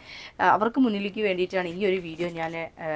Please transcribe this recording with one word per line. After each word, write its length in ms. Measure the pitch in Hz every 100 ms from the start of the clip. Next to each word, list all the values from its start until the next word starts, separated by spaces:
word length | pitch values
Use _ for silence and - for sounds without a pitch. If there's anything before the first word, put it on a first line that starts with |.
| - - - -
ആ, 40 | 185
അവർക്ക് 340 | 165 226 269
മുന്നിലേക്ക് 400 | 247 202 202 202
വേണ്ടിയിട്ടാണ് 480 | 208 180 180 190 175
ഈ 180 | 180 202
ഒരു 100 | 190
വീഡിയോ 320 | 170 160 175
ഞാൻ, 280 | 165 165 165
ആ, 300 | 165 - 160